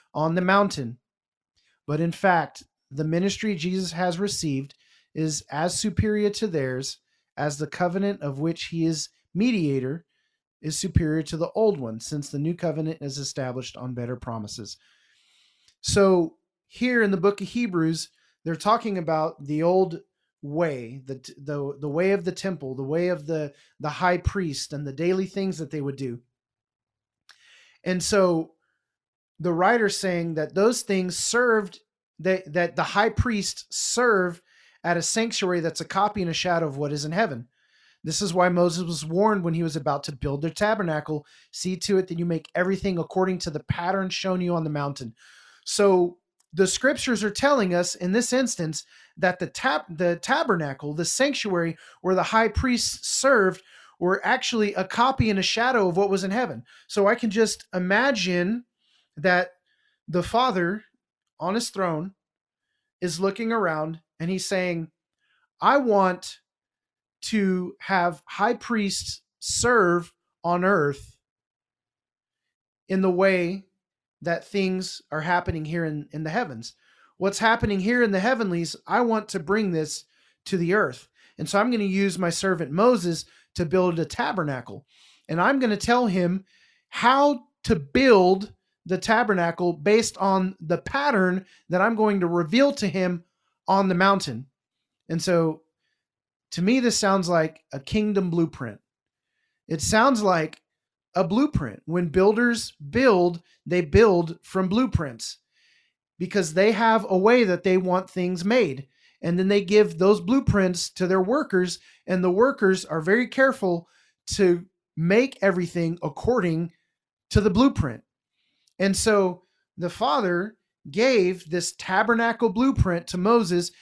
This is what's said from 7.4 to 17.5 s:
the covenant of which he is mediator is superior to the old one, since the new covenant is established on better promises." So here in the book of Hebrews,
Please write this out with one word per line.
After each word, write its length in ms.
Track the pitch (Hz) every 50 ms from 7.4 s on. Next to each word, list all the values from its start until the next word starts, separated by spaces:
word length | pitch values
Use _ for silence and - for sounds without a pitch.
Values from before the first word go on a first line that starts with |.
| 143 151 139 139
the 80 | 151
covenant 540 | 151 - - 175 180 175 196 196 202 202 -
of 200 | 147 143 135 135
which 240 | 156 165 165 - -
he 200 | - 170 165 160
is 260 | 165 160 147 - - _ _ _ _
mediator 720 | - 180 220 254 233 190 160 143 139 131 127 131 156 170 - _ _ _ _ _ _ _ _ _ _ _
is 180 | 135 156 156 -
superior 440 | 190 185 - - 165 151 156 160
to 140 | 151 - 170
the 140 | 156 165 -
old 260 | - 208 220 214 185 143
one, 220 | 123 113 110 113
since 280 | - - 151 147 139 -
the 100 | - 139
new 160 | 147 165 170
covenant 460 | 175 180 160 143 160 156 160 160 -
is 160 | 147 139 131
established 600 | 143 135 - - 147 131 127 123 131 120 - -
on 180 | - 123 131 123
better 220 | 123 120 120 127
promises." 600 | 123 - 123 113 110 104 104 - 123 101 - - - _ _ _ _ _ _ _ _ _ _ _ _ _ _ _ _ _ _ _ _
So 560 | - - - 202 196 190 185 175 165 - - _ _ _ _ _ _
here 360 | _ - - 240 254 247 233
in 100 | 214 202
the 40 | 190
book 240 | 170 170 202 202 202
of 80 | 196
Hebrews, 640 | -